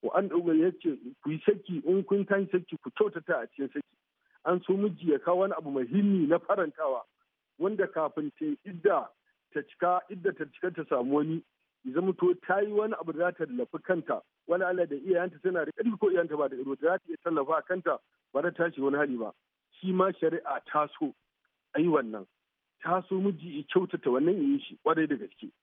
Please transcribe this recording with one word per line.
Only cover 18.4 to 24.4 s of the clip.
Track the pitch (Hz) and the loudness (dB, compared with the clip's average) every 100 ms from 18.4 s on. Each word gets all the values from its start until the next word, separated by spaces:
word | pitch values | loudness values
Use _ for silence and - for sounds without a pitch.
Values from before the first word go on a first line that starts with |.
ta | 170 | -2
tashi | - 170 147 | 0 -2 0
wani | 135 143 | 0 2
hali | 147 123 | 0 -2
ba. | 107 - _ _ _ _ | -6 -10 _ _ _ _
Shi | 185 | -2
ma | 185 190 | 2 2
shari'a | 180 160 160 - 139 - | 2 0 0 -4 -6 -2
ta | 151 147 - | 0 0 -2
so | 147 - _ _ _ _ _ | -6 -6 _ _ _ _ _
a | 143 | 0
yi | 175 | 4
wannan, | 151 117 107 95 _ _ _ _ _ | 2 0 -8 -12 _ _ _ _ _
ta | 165 185 180 | -2 -2 0
so | 190 | 0
miji | 196 160 170 151 | 0 -2 -8 -10
ya | 143 | 0
kyautata | 185 185 170 - | 0 0 -2 0
wannan | 123 156 | 2 2
ya | 196 | 2